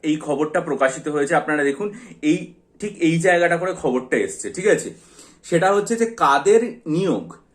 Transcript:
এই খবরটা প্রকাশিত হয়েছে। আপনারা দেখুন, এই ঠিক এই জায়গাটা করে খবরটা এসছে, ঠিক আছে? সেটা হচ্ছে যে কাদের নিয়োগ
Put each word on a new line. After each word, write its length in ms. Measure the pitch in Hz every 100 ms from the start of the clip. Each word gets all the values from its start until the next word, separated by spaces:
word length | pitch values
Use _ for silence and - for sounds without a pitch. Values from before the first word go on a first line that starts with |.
| 156
এই 80 | 151 151
খবরটা 340 | 143 151 180 170
প্রকাশিত 380 | 135 135 - 151
হয়েছে। 200 | 151 143 160
আপনারা 220 | 147 151 143
দেখুন, 200 | 139 208 208 - - 151
এই 80 | 170 - - _ _
ঠিক 120 | 208 - 165
এই 80 | 165 180
জায়গাটা 300 | 175 175 170
করে 100 | 180 175
খবরটা 340 | 143 123 120 123 98
এসছে, 200 | - 101 -
ঠিক 100 | 196
আছে? 140 | 156 - - - - - _ -
সেটা 200 | 170 185 202
হচ্ছে 180 | 202 226
যে 60 | 226 226
কাদের 400 | 151 139 196 226 240 - - 156
নিয়োগ 300 | 190 110 85 - _